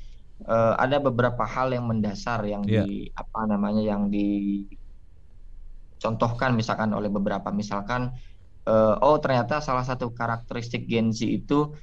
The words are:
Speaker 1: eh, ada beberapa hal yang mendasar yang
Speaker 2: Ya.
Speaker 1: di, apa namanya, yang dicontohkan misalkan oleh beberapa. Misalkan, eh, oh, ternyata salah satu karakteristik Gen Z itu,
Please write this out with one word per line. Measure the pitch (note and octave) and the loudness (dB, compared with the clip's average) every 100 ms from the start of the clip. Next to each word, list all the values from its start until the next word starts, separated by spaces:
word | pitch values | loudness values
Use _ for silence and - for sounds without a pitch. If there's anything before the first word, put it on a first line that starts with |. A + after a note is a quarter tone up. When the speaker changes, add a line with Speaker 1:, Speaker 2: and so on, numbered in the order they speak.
| - - - - - | -12 -14 -16 -10 0
Speaker 1:
eh, | A2+ A2+ | 4 4
ada | - C3 C#3+ | 4 4 4
beberapa | C3+ A#2+ A#2+ A#2 G#2+ | 2 2 2 0 -2
hal | C3 C3 | 0 0
yang | B2 A#2 | 0 0
mendasar | A2 G#2 G2 B2 A2+ G#2 | 0 0 -2 -4 -2 -2
yang | G#2 G2+ | -2 2
Speaker 2:
Ya. | A2 G2 | 2 2
Speaker 1:
di, | G2+ - | -2 -8
apa | - - A2 A2 | -10 -8 -4 0
namanya, | G2+ G#2 G#2+ | 2 2 2
yang | G#2+ G2+ G2+ | 2 2 0
dicontohkan | G2+ G2+ G2+ G2+ G2+ G2 - - - - - - - - - - - - - A2 A2 A#2 A#2 C3 A#2 | 2 2 2 0 -2 -4 -12 -16 -16 -18 -20 -18 -18 -16 -14 -14 -14 -16 -6 -2 0 0 2 2 2
misalkan | A2 G#2 A2 | 0 0 0
oleh | G#2 G#2 | 0 0
beberapa. | G2+ G2+ G2 G2+ | 0 0 -2 -2
Misalkan, | G2+ G2+ G2+ G2+ B2 B2+ - - - - - - | -2 -2 -4 -2 -2 -2 -6 -12 -18 -20 -6 4
eh, | A2 A2 G#2 C#3+ | 6 6 6 6
oh, | D3+ | 6
ternyata | C3+ B2+ A2+ D3 | 4 2 2 0
salah | D3 B2+ B2+ | 0 0 0
satu | B2+ B2 | -2 -4
karakteristik | A#2+ A#2 A#2 - A#2+ A#2 A#2 A#2+ | -4 -2 -4 -4 -8 -6 -6 0
Gen | A#2 A2+ | 2 2
Z | A2 A2 | 2 0
itu, | G#2+ - C#3+ D3 D3 | 0 2 2 2 -4